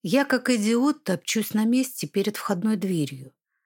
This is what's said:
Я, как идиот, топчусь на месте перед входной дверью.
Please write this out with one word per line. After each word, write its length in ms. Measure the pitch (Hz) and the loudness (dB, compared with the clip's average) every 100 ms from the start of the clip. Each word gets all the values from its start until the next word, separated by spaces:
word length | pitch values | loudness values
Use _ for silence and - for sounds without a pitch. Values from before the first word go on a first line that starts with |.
Я, 240 | 175 254 277 | 2 2 2
как 240 | 254 - | 0 2
идиот, 540 | 240 208 233 277 294 | 2 4 2 2 0
топчусь 500 | - 180 - 226 208 | -2 -4 -2 -2 0
на 100 | 214 | 0
месте 420 | 220 247 262 - 151 | 2 2 0 -6 -4
перед 300 | 196 196 202 | -2 -2 -4
входной 400 | - 190 220 214 | -4 -2 0 0
дверью. 560 | 185 175 139 135 135 _ _ _ | 0 -2 -2 -6 -16 _ _ _